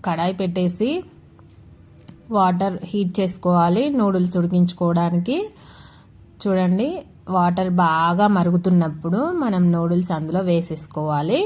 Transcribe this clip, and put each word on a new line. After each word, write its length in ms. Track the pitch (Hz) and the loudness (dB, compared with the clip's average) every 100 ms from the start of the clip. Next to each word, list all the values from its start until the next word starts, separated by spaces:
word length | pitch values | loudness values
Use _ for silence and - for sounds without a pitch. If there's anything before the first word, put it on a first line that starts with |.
| - | -4
కడాయి 300 | 165 175 185 | -2 -4 -2
పెట్టేసి 480 | 185 175 180 180 233 339 370 - - - - - - - - - - - - 214 | -4 -2 -2 0 -4 -4 -8 -20 -20 -20 -20 -20 -20 -20 -20 -20 -20 -20 -4 2
వాటర్ 400 | 185 180 196 180 - | 2 2 -2 -4 -6
హీట్ 240 | 208 185 180 | -2 -2 -2
చేసుకోవాలి 640 | 185 180 180 175 170 185 285 277 | -4 -2 0 2 4 2 0 0
నూడిల్స్ 360 | 202 185 180 180 | 0 2 0 0
ఉడికించుకోవడానికి. 960 | 175 180 175 - 170 170 170 175 180 302 427 - - - - - - - - - | 0 2 2 0 0 0 0 0 -2 -4 -4 -12 -20 -20 -20 -20 -20 -20 -20 -8
చూడండి, 460 | - 185 180 185 269 359 - - - 185 | -2 0 2 0 -2 -6 -12 -20 -4 0
వాటర్ 360 | 175 180 185 180 | 0 0 0 2
బాగా 460 | 170 160 170 175 208 196 | 2 2 2 2 2 4
మరుగుతున్నప్పుడు 880 | 175 175 185 180 160 151 170 190 311 359 | 2 2 2 2 2 -2 -4 -2 -2 -2
మనం 220 | 254 185 175 170 | -2 2 2 2
నూడిల్స్ 360 | 170 175 180 160 | 0 -2 -2 -4
అందులో 240 | 156 175 185 | -2 -2 0
వేసేసుకోవాలి. 920 | 170 170 151 - - 151 147 156 262 | 0 -2 -10 -10 -6 -2 -2 0 -2